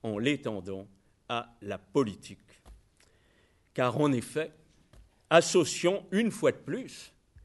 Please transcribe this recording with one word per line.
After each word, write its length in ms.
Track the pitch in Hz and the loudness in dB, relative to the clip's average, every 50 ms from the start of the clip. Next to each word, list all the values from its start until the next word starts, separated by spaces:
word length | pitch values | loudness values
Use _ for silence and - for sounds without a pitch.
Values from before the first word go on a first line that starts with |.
en 160 | - 113 104 104 | -8 -6 -4 -2
l'étendant 680 | 120 143 147 139 - 120 107 95 87 98 95 95 101 - - _ _ _ _ _ _ - | -2 -2 -2 -2 -4 -6 -8 -8 -8 -10 -10 -12 -12 -16 -20 _ _ _ _ _ _ -8
à 260 | 120 120 - - - - | -6 -6 -8 -10 -16 -14
la 180 | 101 101 98 90 | -12 -10 -10 -10
politique. 600 | - _ - 147 127 104 92 - - - 98 - _ _ _ _ - - - - _ _ _ _ _ _ _ _ _ _ _ _ _ _ _ _ _ _ - | -8 _ 0 0 0 0 -4 -12 -16 -20 -20 -20 _ _ _ _ -20 -20 -20 -20 _ _ _ _ _ _ _ _ _ _ _ _ _ _ _ _ _ _ -2
Car 240 | 135 127 123 110 156 | 0 0 2 2 2
en 140 | 151 143 | 2 2
effet, 400 | 131 117 - - - 151 160 160 - - _ _ _ _ _ _ - - - _ _ _ _ - | 2 0 -2 -4 -6 -8 -8 -8 -10 -20 _ _ _ _ _ _ -20 -20 -20 _ _ _ _ 6
associant 760 | 156 170 165 - - 180 151 - - - 170 175 196 190 - - | 6 6 6 6 4 2 2 2 0 0 0 0 0 -2 -4 -2
une 200 | 185 208 233 208 | 0 2 2 0
fois 220 | - - 156 131 | 0 0 2 0
de 40 | - | 0
plus 560 | - 113 131 180 254 240 143 - - - - _ _ _ _ - - | 0 -4 -8 -8 -8 -8 -10 -16 -18 -20 -20 _ _ _ _ -20 -20